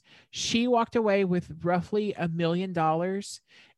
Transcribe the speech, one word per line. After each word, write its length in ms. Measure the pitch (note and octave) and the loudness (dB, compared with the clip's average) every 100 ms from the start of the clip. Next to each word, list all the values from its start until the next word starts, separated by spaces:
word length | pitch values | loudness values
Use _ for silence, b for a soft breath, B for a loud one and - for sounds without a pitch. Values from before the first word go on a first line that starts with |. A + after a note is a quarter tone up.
| b b b | b b b
She 380 | - - A#3 B3 | -8 -2 0 4
walked 260 | A#3 A3+ | 2 2
away 300 | A#3+ G#3+ G3 | 0 2 2
with 400 | F#3+ F3+ - D#3+ | 2 0 -4 -6
roughly 480 | E3+ F3 E3+ G#3+ G#3 | 0 0 0 -2 -2
a 160 | - E3+ | -2 -4
million 460 | E3 E3 F3 F#3+ | 0 0 0 -2
dollars, 640 | E3+ D#3+ D#3+ F#3 G3 - - b b b | 0 2 2 0 -4 -8 -14 b b b